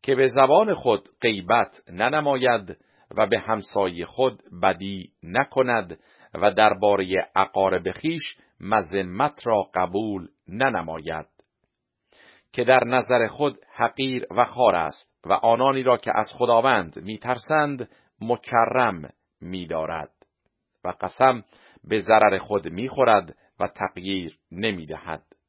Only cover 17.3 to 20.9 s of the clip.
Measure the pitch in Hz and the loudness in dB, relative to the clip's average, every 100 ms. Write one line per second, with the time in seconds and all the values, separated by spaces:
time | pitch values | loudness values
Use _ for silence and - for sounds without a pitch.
17.3 | 123 - 156 147 139 120 _ _ _ 110 | -6 -2 -2 -2 -6 -12 _ _ _ -4
18.3 | 120 - 120 113 131 120 87 71 _ _ | -4 0 2 2 2 0 -2 -12 _ _
19.3 | _ 82 92 85 82 78 82 76 _ _ | _ -12 -12 -6 -6 -6 -8 -10 _ _
20.3 | _ _ _ _ _ 87 | _ _ _ _ _ -12